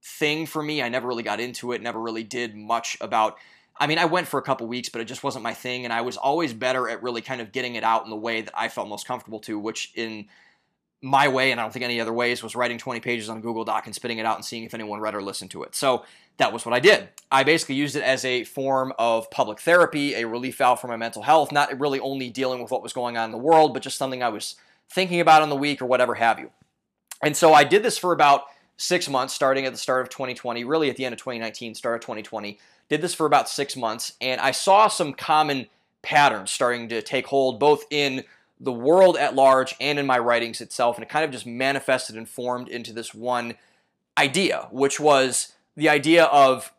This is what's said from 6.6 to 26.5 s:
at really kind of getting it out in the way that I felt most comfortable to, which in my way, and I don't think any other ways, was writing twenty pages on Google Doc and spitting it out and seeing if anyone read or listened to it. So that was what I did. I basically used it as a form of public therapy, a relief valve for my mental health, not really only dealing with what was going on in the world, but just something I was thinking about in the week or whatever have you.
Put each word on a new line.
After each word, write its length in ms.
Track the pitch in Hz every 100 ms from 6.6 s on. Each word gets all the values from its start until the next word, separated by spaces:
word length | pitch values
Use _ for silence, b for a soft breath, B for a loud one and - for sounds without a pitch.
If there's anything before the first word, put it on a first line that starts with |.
| 127 131 120
at 160 | 113
really 180 | 120 117
kind 200 | 113 127
of 100 | 110
getting 240 | 131 127 120
it 80 |
out 220 | 110 113 107
in 40 |
the 60 | 107
way 240 | 113 113
that 140 | 104 -
I 120 | 117
felt 180 | - 101
most 180 | 104 -
comfortable 340 | 123 - 107
to, 180 | 107 107
which 320 | 104 110 - -
in 340 | 113 110 104 b b b b b _ _
my 260 | 131 135 143
way, 240 | 131 131
and 80 | 120
I 40 | 110
don't 80 |
think 100 | 123
any 160 | 123 120
other 140 | 113
ways, 280 | 113 120 120
was 140 | 113 113
writing 220 | 120 117
twenty 240 | 131 120
pages 260 | 123 120 107
on 140 | 110
Google 240 | 110 113 113
Doc 200 | 107 -
and 80 |
spitting 240 | 101 120 113
it 80 | 110
out 120 | 104
and 80 | 107
seeing 180 | 117
if 100 | 113
anyone 280 | 117 107 104
read 120 | 107
or 80 | 104
listened 300 | 98 95 98
to 120 | 92
it. 120 | 65 -
So 300 | 139 123 B B B _
that 160 | 123
was 120 | 113 117
what 80 |
I 60 | 123
did. 300 | 156 208 - - _
I 140 | 135
basically 320 | 135 160 - 135
used 220 | 143 139
it 60 |
as 200 | 127 131
a 220 | 131 123 110
form 480 | - 135 135 131 131
of 320 | 117 113 113
public 300 | - 113 107
therapy, 540 | - 175 165 156 143
a 120 | 110 117
relief 320 | 117 127 117
valve 220 | 127 123
for 80 | 127
my 80 | 117
mental 280 | 113 113
health, 280 | 113 160 143
not 260 | 147 147 139
really 220 | 147 135
only 300 | 123 135 127
dealing 320 | 123 131 127
with 100 | 120
what 100 | 131
was 120 | -
going 240 | - 123 117
on 80 | 113
in 60 |
the 60 | 113
world, 360 | 135 160 156
but 100 | 127
just 140 | 135 -
something 260 | 135 127
I 60 | 120
was 260 | 107 - - b b b
thinking 300 | - 185 175
about 240 | 165 156
in 60 | 151
the 60 | 139
week 240 | 147 139
or 40 | 127
whatever 300 | 123 123 117
have 240 | 117 110
you. 120 | 64